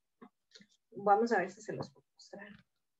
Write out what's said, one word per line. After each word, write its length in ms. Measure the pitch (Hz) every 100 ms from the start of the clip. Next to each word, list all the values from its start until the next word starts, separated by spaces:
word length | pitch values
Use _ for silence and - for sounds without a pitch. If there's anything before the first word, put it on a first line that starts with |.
| _ _ - _ _ - _ _ _
Vamos 400 | - 202 202 233
a 80 | 208
ver 100 | 190
si 140 | -
se 100 | -
los 180 | - -
puedo 140 | _ _
mostrar. 340 | _ - 196 208 - _ _ _ _